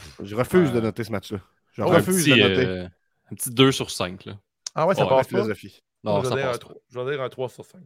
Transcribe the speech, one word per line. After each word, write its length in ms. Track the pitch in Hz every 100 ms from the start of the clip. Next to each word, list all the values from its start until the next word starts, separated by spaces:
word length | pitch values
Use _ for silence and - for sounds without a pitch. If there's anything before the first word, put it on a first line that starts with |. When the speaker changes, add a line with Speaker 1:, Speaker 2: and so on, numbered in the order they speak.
| - -
Speaker 1:
Je 120 | 101 107
refuse 360 | 123 185 151
de 60 | 120
Speaker 2:
euh, 40 |
Speaker 1:
noter 220 | 110 101
ce 80 | 117
match-là. 280 | 101 - 101 - _ _
Je 80 | -
Speaker 2:
un 40 | 160
Speaker 1:
refuse 380 | 196 - 185
Speaker 2:
petit, 160 | 151 123
Speaker 1:
de 80 | 98
noter. 180 | 95 92
Speaker 2:
euh, 200 | 92 90
un 500 | _ _ _ - 104
petit 140 | -
deux 220 | 117 135
sur 180 | 131 113
cinq, 360 | - 90 92 -
là. 80 | 101 _ _ - 147
Speaker 3:
Ah 100 | 165
ouais, 80 | 165
ça 80 |
Speaker 2:
Ouais, 60 | 98
Speaker 3:
passe 80 | 131 123
Speaker 1:
Ma 80 | 123
Speaker 3:
pas ? 40 |
Speaker 1:
philosophie. 400 | 110 101 101 _ _ _
Speaker 2:
Non, 80 | 110
Speaker 3:
Moi, 80 | 101
je 60 | 127
Speaker 2:
ça 60 | 131
Speaker 3:
vais 60 |
dire 80 | 135
Speaker 2:
passe 40 | 120
Speaker 3:
un 40 |
Speaker 2:
pas. 60 | -
Speaker 3:
trois. 160 | - _
Je 60 | 123
vais 120 | 127
dire 100 | 143
un 60 | 127
trois 200 | 127 127
sur 160 | - -
cinq. 160 | 185